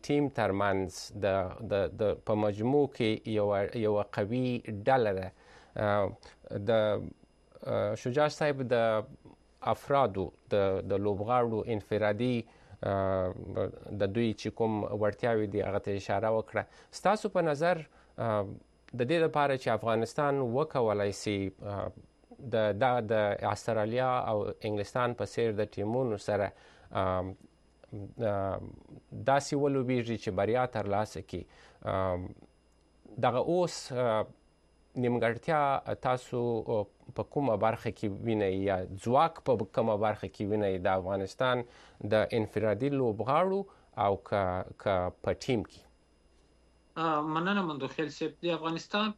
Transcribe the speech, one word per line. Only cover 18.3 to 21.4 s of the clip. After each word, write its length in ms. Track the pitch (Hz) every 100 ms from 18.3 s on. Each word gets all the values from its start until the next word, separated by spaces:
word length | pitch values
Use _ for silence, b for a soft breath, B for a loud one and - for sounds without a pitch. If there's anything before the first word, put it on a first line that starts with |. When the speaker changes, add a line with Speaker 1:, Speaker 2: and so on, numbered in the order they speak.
| 107 101 - - _ _
Speaker 1:
د 80 | 120 123
دې 40 |
لپاره 440 | 165 160 147 143 131
چې 120 | -
افغانستان 720 | 110 110 113 110 - 143 139
وکولای 720 | 123 123 156 135 113 104 101
سي، 380 | 95 110 101